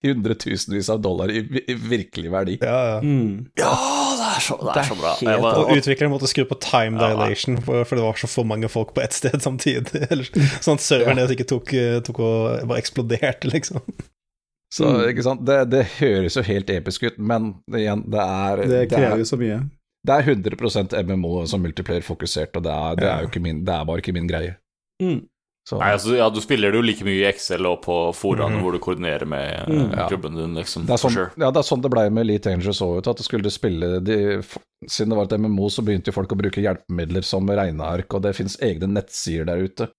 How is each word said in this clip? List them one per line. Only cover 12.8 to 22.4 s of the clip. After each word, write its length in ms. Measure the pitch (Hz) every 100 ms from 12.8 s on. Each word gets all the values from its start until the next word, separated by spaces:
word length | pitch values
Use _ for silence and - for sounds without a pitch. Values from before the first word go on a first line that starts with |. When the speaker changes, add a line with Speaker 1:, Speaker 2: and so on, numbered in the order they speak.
Speaker 2:
eksploderte, 680 | - - 117 117 139 - 135
liksom. 300 | 151 - 127 - - - _ _ _ _ _ _
Speaker 1:
Så, 100 | - 123
Speaker 3:
Mm. 180 | 123 117
Speaker 1:
ikke 140 | 120
sant? 220 | 120 131 123
Det, 140 | 139 123
det 140 | 131 107 -
høres 340 | 143 98 90 -
jo 60 |
helt 260 | 95 101 95
episk 340 | 90 92 - 117
ut, 120 | -
men 360 | 107 113 110 95 -
igjen, 320 | 113 107 104 107
det 100 | 107
er, 360 | 92 95 98 98
Speaker 3:
Det 120 | 101
Speaker 1:
det 120 | 123
er 140 | 123 120
Speaker 3:
krever 220 | 123 110
jo 60 |
så 140 | 113 127
mye. 220 | 117 107 139 - _ _
Speaker 1:
det 100 | - 139
er 40 |
hundre 340 | 135 117 95 107
prosent 340 | 117 107 95
M 180 | 110 90
M 100 | 95
O 200 | 87 87 82
som 160 | 98
multiplayer-fokusert, 960 | 87 78 95 87 - 82 - -